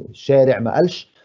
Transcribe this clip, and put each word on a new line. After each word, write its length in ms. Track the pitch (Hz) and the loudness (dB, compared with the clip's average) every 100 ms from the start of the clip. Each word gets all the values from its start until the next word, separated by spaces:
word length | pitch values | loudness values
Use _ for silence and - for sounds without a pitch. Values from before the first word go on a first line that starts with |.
| - | -18
الشارع، 480 | - - 139 131 107 | -14 0 2 2 0
ما 140 | 117 | -2
قالش. 400 | - 175 - - _ | 0 -2 -2 -18 _